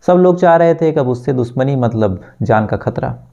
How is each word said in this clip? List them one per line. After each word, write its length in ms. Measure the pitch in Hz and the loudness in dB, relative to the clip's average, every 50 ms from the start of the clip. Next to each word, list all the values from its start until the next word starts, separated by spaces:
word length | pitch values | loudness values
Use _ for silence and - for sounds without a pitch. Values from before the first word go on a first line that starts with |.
| _ | _
सब 100 | - 180 | 2 2
लोग 260 | 180 180 180 175 175 | 4 4 4 2 2
चाह 160 | 185 175 165 | 4 4 4
रहे 180 | 165 170 170 165 | 4 4 2 2
थे 180 | 156 170 160 156 | 2 0 -2 0
कि 80 | 151 | 0
अब 80 | 139 123 | -2 -2
उससे 240 | 123 120 - - 139 | -2 -4 -4 -4 -2
दुश्मनी 440 | 127 123 120 - 131 131 139 139 | -2 -4 -4 -4 -4 -2 -2 -2
मतलब 440 | 131 123 117 110 110 110 104 92 90 - - - _ 110 | 0 -2 -2 0 0 -2 -2 -2 -6 -12 -20 -10 _ -2
जान 240 | 104 113 107 110 | 0 0 0 0
का 100 | 104 - | -2 -6
खतरा। 380 | 104 - - - - - 123 120 - - _ | -6 -6 -6 -6 -6 -8 -8 -8 -10 -16 _